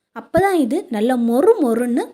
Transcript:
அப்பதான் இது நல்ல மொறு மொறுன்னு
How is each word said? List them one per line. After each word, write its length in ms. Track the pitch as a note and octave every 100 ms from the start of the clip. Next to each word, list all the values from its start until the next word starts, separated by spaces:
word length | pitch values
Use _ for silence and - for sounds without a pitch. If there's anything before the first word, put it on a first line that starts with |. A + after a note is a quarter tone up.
| _ A#3
அப்பதான் 440 | - E4+ G4 F4
இது 220 | A3+ D#4+ -
நல்ல 260 | G#3+ A#3+ B3
மொறு 340 | A#3 A#3+ A4 A4+
மொறுன்னு 420 | B3 A3+ B3 B3+ A#4+